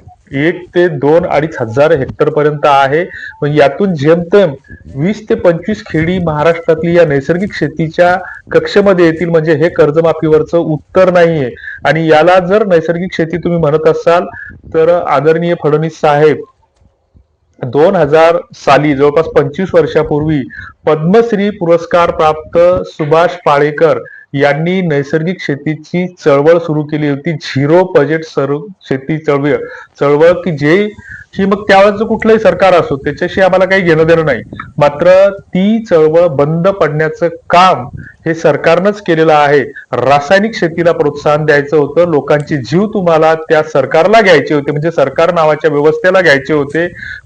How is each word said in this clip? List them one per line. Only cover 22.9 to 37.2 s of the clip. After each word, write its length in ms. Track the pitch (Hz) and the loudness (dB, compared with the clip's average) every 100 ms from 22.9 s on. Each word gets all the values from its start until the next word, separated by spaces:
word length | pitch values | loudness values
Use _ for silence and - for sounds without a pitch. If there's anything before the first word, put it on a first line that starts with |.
| - 151 160 175 175 160 | -8 0 2 0 -2 0
पाळेकर 520 | 143 147 147 160 123 - - - | 0 0 0 0 0 -6 -20 -8
यांनी 480 | 139 143 147 165 190 | 0 0 0 -2 -2
नैसर्गिक 560 | 175 143 139 160 165 180 | -2 -2 -2 -4 -4 -6
शेतीची 680 | - 139 147 156 156 175 180 180 156 | -6 -6 -6 -8 -6 -6 -6 -4 0
चळवळ 320 | 139 151 170 | 2 4 2
सुरू 260 | 170 151 | 2 -4
केली 260 | 147 151 151 | -4 -4 -4
होती, 240 | 139 170 | -4 -6
झिरो 500 | 160 - 131 143 170 | -8 -6 -4 2 2
बजेट 400 | 180 165 139 160 | 2 0 0 -2
सर्व 360 | 160 - 135 147 208 185 | -6 -6 -4 -4 -8 -14
शेती 360 | - 135 135 156 | -8 -6 -6 -6
चळवळ, 380 | 156 143 143 120 - - - - | -2 -2 0 -2 -6 -16 -16 -4
चळवळ 320 | 143 147 165 | 0 4 4
की 200 | 180 180 | 2 -2
जे 380 | 147 147 185 208 - - - - - | -2 0 2 0 -8 -18 -20 -12 -4
की 100 | 196 | -2
मग 180 | 202 | -2
त्यावेळेचं 420 | 208 196 202 202 214 | 2 4 4 2 -4
कुठलंही 340 | 220 220 220 | -2 0 2
सरकार 340 | 190 175 190 | 2 2 2
असो, 240 | 175 135 - | 2 0 -4
त्याच्याशी 440 | 147 - 175 185 | -6 -6 -6 0
आम्हाला 240 | 185 185 185 | 0 2 0
काही 160 | 190 | 0
घेणं 220 | 170 160 | 2 2
देणं 220 | 160 165 151 | 2 2 0
नाही. 160 | 113 - - - - | -4 -8 -16 -10 0
मात्र 520 | 147 147 175 185 202 | 0 2 4 6 4
ती 560 | 196 - 185 196 220 220 | 0 -6 -2 0 -2 0
चळवळ 420 | 170 156 165 175 | 2 4 2 2
बंद 400 | 139 143 165 180 | 0 -4 -2 -2
पडण्याचं 600 | - 156 147 156 156 | 0 -2 -2 -4 -4